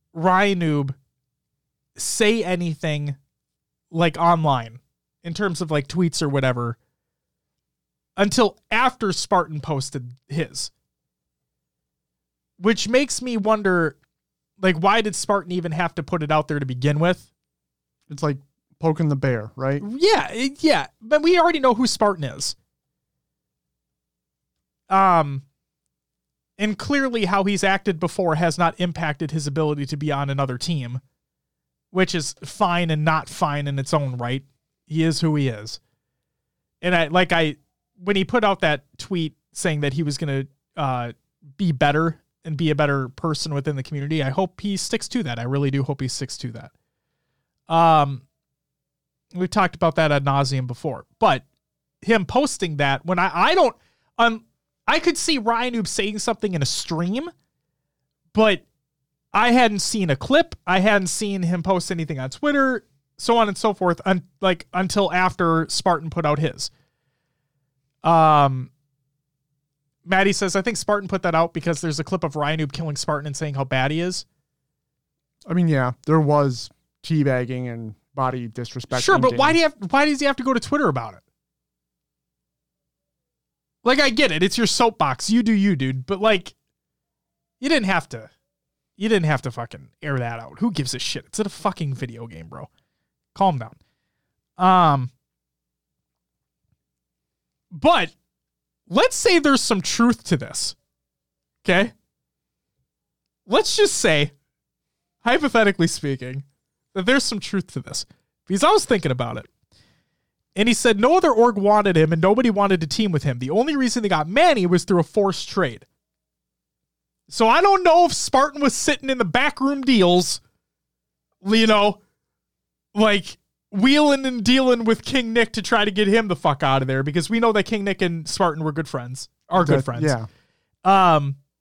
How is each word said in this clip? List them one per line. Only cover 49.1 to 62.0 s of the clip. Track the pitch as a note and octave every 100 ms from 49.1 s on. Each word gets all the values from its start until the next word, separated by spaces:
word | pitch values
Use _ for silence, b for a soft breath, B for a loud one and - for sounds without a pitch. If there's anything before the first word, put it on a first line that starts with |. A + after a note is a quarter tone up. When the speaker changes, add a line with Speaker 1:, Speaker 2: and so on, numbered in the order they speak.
| _ _ F3+
Speaker 1:
we've | F3+
talked | G#3 F3+ -
about | E3 E3
that | D#3
ad | C#3+ C#3
nauseum | C#3 C3 C3+ B2+
before, | A#2+ D3+ A#2+ - _
but | F#3+ C3 - _ _ _ _ _
him | - A3+ F3
posting | B3 D4 - F3 C#3+
that | C#3 C3+ E3
when | F3+
I, | F#3+
I | D#3+ A#3+
don't, | F#4 C4 - _ _ _ -
um, | A#3 A3 - _ _ _ -
I | D#4
could | E4+ -
see | - C#4+
Ryan | A3 A#3 B3 A#3
Noob | F3+
saying | - G3+ G#3
something | - G#3+ G#3 E3+
in |
a | C3
stream, | - - E3 F3 A#3 E4+ - _ _ _ _ _ _ _ _ _
but | G#3+ A3 F#3 _ _ _ _ _ _ _
I | G3+ A#3+
hadn't | B3 A3+ G3+
seen | - A3 F3+
a | C#3
clip. | - C#4+ E4 - -
I | F#3
hadn't | G#3 G3+ F#3
seen | - G#3 G3
him | E3+ F3+
post | F#3 F3+ -
anything | E3+